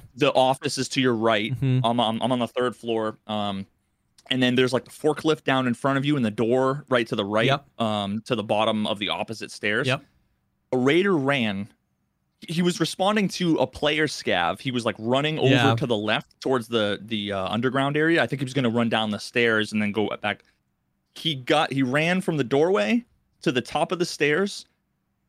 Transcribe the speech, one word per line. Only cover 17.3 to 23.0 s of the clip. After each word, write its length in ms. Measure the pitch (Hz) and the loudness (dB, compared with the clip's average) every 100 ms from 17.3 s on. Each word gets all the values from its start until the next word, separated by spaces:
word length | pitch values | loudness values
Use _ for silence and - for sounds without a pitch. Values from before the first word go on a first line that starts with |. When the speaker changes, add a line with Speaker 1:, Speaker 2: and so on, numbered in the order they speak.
Speaker 1:
uh, 160 | 98 92 | -4 -2
underground 500 | 113 117 135 139 147 | -2 0 0 0 0
area. 240 | 160 165 | 2 2
I 60 | 117 | 0
think 140 | 135 | -2
he 20 | 131 | -4
was 80 | |
gonna 160 | 139 120 | -2 0
run 200 | 117 117 | 0 0
down 200 | 113 110 | 0 -2
the 80 | 101 | -4
stairs 540 | - 123 117 110 104 | -4 0 2 2 0
and 100 | 107 | -2
then 100 | 104 | -2
go 240 | 104 104 - | 0 -2 -2
back. 220 | 104 101 _ _ _ _ _ _ _ - | -6 -6 _ _ _ _ _ _ _ -10
He 180 | 160 | -6
got, 400 | 135 123 151 160 | -4 0 2 2
he 80 | 139 | 0
ran 400 | 127 143 160 185 | 0 2 2 0
from 160 | 180 156 | 0 -2
the 60 | |
doorway 600 | 120 139 170 208 208 233 | 2 2 4 2 2 0